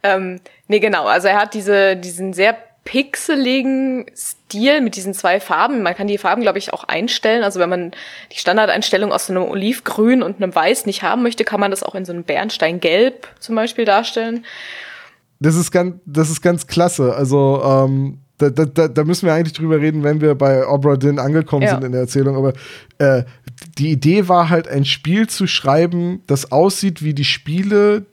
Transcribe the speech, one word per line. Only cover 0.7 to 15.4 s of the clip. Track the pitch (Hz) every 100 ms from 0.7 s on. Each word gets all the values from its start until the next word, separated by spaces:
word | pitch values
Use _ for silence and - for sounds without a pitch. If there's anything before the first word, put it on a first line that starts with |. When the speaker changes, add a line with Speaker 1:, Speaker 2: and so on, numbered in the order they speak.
| 208
Speaker 1:
genau. | 214 180
Also | 120 147 190
er | 202
hat | 214
diese, | 220 196 202 196
diesen | 185 180 175 190
sehr | 175 202 226 - _
pixeligen | - 247 277 - - 294 247 262 262 269 269 254 - -
Stil | - - _ 202 254 302
mit | 240 -
diesen | 185
zwei | 190 185 190
Farben. | 196 160 220 269
Man | 185
kann | 175 202
die | 202
Farben, | 185 208
glaub | 220 190
ich, | -
auch | -
einstellen. | - 160 226 - 226 226
Also | 208 190
wenn | 175
man | 180 170 - - - -
die | -
Standardeinstellung | - 196 214 - 220 190 208
aus | - -
so |
einem | 185
Olivgrün | 185 196 202 247 - - 220 254
und | 180 196
einem | 190
Weiß | 175 165 190 -
nicht | 196
haben | 180 220
möchte, | 240 226
kann | 220 208
man | 202
das | 196
auch | -
in | 196 180
so |
einem | 175
Bernsteingelb | 170 - 214 - 160 175 165 175 247 247 - _
zum | - 226
Beispiel | 226 226
darstellen. | 226 202 226 - 226 233 233 - - - - - - _ _
Speaker 2:
Das | _